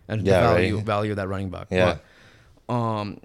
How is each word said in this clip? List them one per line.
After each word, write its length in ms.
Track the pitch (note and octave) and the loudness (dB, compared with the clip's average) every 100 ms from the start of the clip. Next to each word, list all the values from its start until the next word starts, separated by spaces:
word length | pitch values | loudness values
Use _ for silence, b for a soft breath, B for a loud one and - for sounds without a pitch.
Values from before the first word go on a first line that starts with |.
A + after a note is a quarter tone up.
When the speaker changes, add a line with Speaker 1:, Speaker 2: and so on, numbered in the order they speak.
| - | -8
Speaker 1:
And 180 | A2 F#2+ | -2 2
Speaker 2:
Yeah, 160 | F2+ | 4
Speaker 1:
value, 360 | E2+ F2 F#2 G#2+ | 4 4 2 0
Speaker 2:
right. 80 | G#2 | -2
Speaker 1:
value 280 | G#2 G#2+ G2+ | -2 -2 -4
that 120 | F#2+ | -4
running 220 | G2 F#2+ | -6 -6
back. 180 | F2 F2+ | -10 -2
Speaker 2:
Yeah. 280 | F#2 F2+ D#2 b b b b b b - | 2 2 0 b b b b b b -6
Speaker 1:
But, 60 | |
um, 460 | A#2+ A2+ G#2+ G#2 - | -4 -2 -4 -6 -10